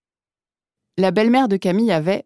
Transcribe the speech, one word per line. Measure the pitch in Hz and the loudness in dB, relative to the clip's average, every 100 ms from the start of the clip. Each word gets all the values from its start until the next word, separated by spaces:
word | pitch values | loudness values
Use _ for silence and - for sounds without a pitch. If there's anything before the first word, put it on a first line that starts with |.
| _ _ _ _ _ _ _ _ _ - | _ _ _ _ _ _ _ _ _ -2
La | 190 | 0
belle-mère | 180 226 247 254 | 2 2 2 0
de | 196 | -2
Camille | 190 180 233 | -2 0 0
avait, | 165 156 202 | 0 -2 -4